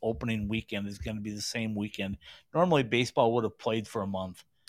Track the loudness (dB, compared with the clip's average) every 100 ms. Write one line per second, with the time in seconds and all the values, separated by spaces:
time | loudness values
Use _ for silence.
0 | -4 -2 -2 -2 -2 -4 -4 -6 -6 -6
1 | -6 -6 -6 -6 -6 -4 -2 -2 -4 -4
2 | -6 -6 -12 -20 _ 2 4 4 4 2
3 | 4 4 4 4 0 -2 -2 -2 -2 -4
4 | -2 -4 -6 -10 _ _